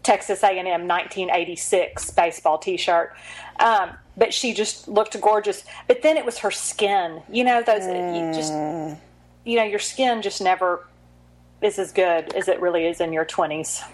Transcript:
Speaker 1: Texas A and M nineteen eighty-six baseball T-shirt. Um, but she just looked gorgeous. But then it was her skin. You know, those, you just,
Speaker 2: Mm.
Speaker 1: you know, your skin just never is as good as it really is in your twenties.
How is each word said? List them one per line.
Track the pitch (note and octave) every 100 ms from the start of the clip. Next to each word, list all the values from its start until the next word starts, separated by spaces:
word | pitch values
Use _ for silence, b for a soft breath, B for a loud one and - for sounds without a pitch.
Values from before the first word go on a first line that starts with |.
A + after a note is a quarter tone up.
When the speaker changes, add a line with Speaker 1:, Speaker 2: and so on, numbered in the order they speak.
Speaker 1:
Texas | - G3+ - F#3+
A | G3+
and | F#3+ F#3
M | E3+ F3
nineteen | F3 - G3 F3+
eighty-six | F3+ F3+ E3+ - F#3+ - - -
baseball | - E3+ - G#3+ G#3
T-shirt. | G3+ F3 - E3+ - B B B B -
Um, | - G#3+ F3 - -
but | - A3+
she | - B3
just | G3+ G#3+ - -
looked | G#3 G#3+ G#3+
gorgeous. | G3+ G#3+ G#3 F#3 - B -
But | B3
then | D4+
it | D#4+
was | A#3+ -
her | G3+
skin. | - - - G3+ G3+ E3+ D#3+ -
You | A3
know, | B3 A#3+
those, | A#3 G#3+
you | F#3 F3+ F3+ E3+ E3
just, | D#3+ D#3
Speaker 2:
Mm. | D3+ D3+ D#3+ D#3 D3+ - _ _ _
Speaker 1:
you | A#3 A#3
know, |
your | G#3+ G3+
skin | - - B3+ A#3
just | G3 -
never | F#3 F#3 F#3 F3 - _ _ _ _ _ _ _
is | G#3 G3
as | F#3
good | - F3+ E3+ D#3+
as | - F#3+
it | -
really | F3 E3+
is | E3 E3
in | E3
your | D#3+
twenties. | D#3+ - D#3 D#3 D#3 - -